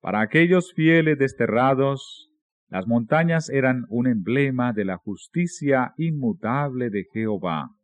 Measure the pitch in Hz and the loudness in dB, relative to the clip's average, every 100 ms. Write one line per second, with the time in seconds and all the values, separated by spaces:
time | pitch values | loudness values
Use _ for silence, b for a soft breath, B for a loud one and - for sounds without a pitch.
0 | - 104 107 156 170 185 175 - 160 165 | -4 -2 2 4 4 4 0 0 4 4
1 | 156 143 135 - 113 107 131 131 139 135 | 4 2 0 0 0 2 2 2 0 -2
2 | - - _ _ _ _ _ 95 98 120 | -8 -20 _ _ _ _ _ -8 -2 -2
3 | 113 151 170 165 156 139 131 127 117 117 | 2 2 2 0 0 0 2 0 -2 -2
4 | 127 113 90 127 139 127 123 107 95 90 | 0 0 0 0 0 0 -2 -2 -4 -4
5 | - 95 - 170 175 - 143 135 123 - | -8 -12 -8 -4 -4 -4 0 0 0 -4
6 | 165 151 123 90 104 131 147 127 120 101 | -4 -2 -2 -2 -2 -2 -2 -4 -4 -4
7 | 90 113 110 101 87 80 71 _ | -6 -6 -4 -4 -4 -4 -8 _